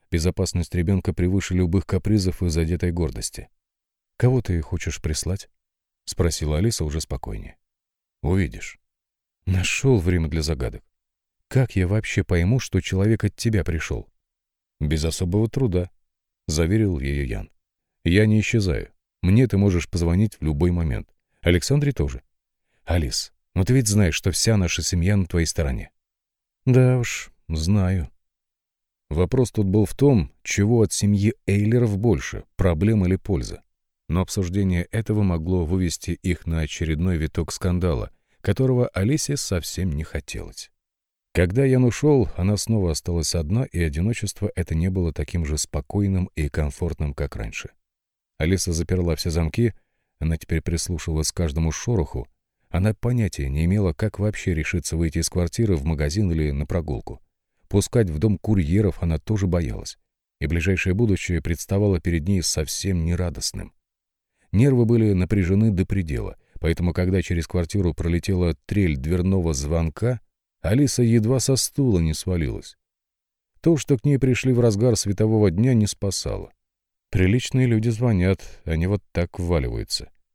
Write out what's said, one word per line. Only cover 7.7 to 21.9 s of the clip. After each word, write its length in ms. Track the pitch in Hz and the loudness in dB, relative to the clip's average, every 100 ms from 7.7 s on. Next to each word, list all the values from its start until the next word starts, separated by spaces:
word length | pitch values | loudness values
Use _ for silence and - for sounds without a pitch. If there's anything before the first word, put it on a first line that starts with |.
| _ _ _ _ _ | _ _ _ _ _
«Увидишь». 560 | - 95 82 - - - _ _ _ _ _ _ - | 0 0 0 -4 -14 -18 _ _ _ _ _ _ -2
Нашел 520 | 92 85 - 135 117 | -2 0 0 2 2
время 300 | 82 90 80 | 2 0 0
для 140 | 80 | -2
загадок. 420 | 76 67 60 - _ _ _ _ _ _ - | -4 -4 -6 -10 _ _ _ _ _ _ -4
«Как 280 | 131 127 98 | 0 0 0
я 120 | 90 | 0
вообще 360 | 107 - - | 0 -2 -2
пойму, 360 | - 90 87 127 | 0 2 2 0
что 200 | - 95 | 0 -4
человек 440 | - 95 101 110 | -2 0 2 2
от 100 | 101 | -2
тебя 300 | - 117 107 | -2 -2 0
пришел?» 440 | - 82 - 62 - _ _ _ _ _ _ - | -2 -4 -4 -8 -8 _ _ _ _ _ _ -6
«Без 240 | 76 78 | -2 0
особого 440 | 80 - 90 101 113 | -2 -2 -2 0 0
труда», 420 | 135 123 90 90 _ _ _ _ _ - | 0 0 0 -4 _ _ _ _ _ -4
заверил 540 | 76 82 110 104 76 | 0 2 2 2 0
ее 240 | 67 71 | -2 -4
Ян. 260 | 67 98 - _ _ _ _ _ | -4 -6 -10 _ _ _ _ _
«Я 220 | 82 92 107 | 2 4 4
не 140 | 107 | 4
исчезаю. 520 | 101 113 95 58 50 _ _ _ | 2 0 0 -2 -6 _ _ _
Мне 260 | 85 107 127 | 2 4 4
ты 80 | 98 | 4
можешь 320 | 101 87 - | 2 2 0
позвонить 460 | 85 85 87 110 | -2 2 2 0
в 80 | - | -2
любой 280 | 76 73 87 | -4 0 0
момент. 380 | 87 80 55 - _ _ _ | 0 -2 -4 -8 _ _ _
Александре 520 | 85 87 - 143 143 | 2 2 2 0 0